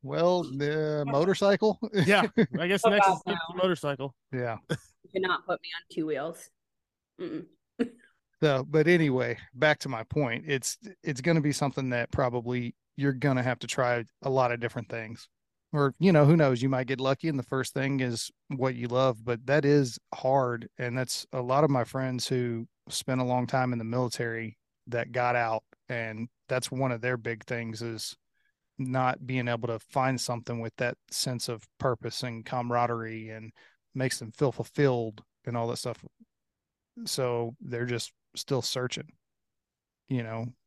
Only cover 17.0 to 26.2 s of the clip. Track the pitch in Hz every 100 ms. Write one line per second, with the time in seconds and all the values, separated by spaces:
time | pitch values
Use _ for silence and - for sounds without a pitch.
17 | 131 139 160 143 120 131 127 - 135 139
18 | 127 113 - _ _ 135 131 123 120 123
19 | 131 113 113 117 127 147 143 147 131 110
20 | _ - 131 135 127 117 117 _ 123 123
21 | 123 - - 131 123 131 151 139 113 135
22 | 131 127 - 127 123 117 117 _ - -
23 | - 127 123 123 123 135 127 120 113 123
24 | 123 - 117 113 113 110 _ _ - 120
25 | 117 123 123 120 117 110 _ _ _ 120
26 | 113 110